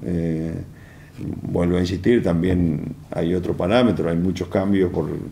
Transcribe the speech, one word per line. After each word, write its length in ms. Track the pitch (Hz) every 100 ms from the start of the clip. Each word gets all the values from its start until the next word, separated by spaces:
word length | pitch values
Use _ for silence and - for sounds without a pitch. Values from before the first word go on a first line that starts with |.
Eh, 500 | - 87 82 80 82 87 87 - - - - - - -
vuelvo 340 | - 92 87 90
a 20 |
insistir, 440 | 87 92 95 117
también 720 | 90 85 90 90 85 76 - - -
hay 240 | - 82 90
otro 200 | 85 76
parámetro, 540 | 87 117 120 85 82
hay 80 | 85
muchos 300 | 90 87 90
cambios 440 | 101 95 98 90
por, 140 | 87 78 78 -